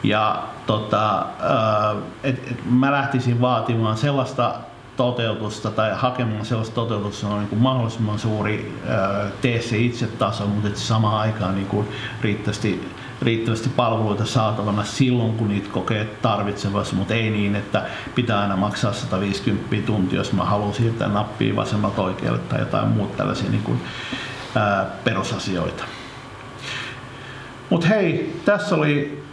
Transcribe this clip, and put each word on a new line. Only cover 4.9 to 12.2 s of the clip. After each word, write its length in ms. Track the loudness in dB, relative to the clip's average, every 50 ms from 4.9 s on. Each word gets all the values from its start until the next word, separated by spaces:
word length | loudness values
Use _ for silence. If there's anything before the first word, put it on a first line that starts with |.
| 0 2
toteutusta 760 | 2 2 2 2 0 0 0 -2 -2 -4 -6 -2 -4 -2
tai 200 | 0 2 2 2 2
hakemaan 500 | 2 0 0 2 0 0 0 0 -2 -2
sellaista 300 | -2 0 0 -2 -2 -2
toteutusta, 500 | -2 0 0 0 -2 -2 -4 -4 -4 -2
jolla 100 | -2 -2
on, 60 | -2
niinku, 140 | -2 -2 2
mahdollisimman 640 | 4 4 4 4 2 0 0 0 0 0 0 0 0
suuri, 580 | 0 0 0 2 0 0 0 -2 -4 -6 -8 -6 -4 0
ää, 360 | 0 2 2 2 0 0 -2 -4 -4 0
tee 200 | 0 2 2 2
se 160 | 0 0 2 2
itse 300 | 2 2 2 0 -4 -4
taso, 380 | 0 0 0 0 2 0 0 0
mut 180 | 0 0 0
et 100 | -2 -2
samaan 440 | -2 0 2 2 4 4 4 4 2
aikaan, 340 | 2 0 0 0 0 0 0
niinku, 300 | 0 0 0 0 0 0 -2 -4 -8 -8 -8 -8 -2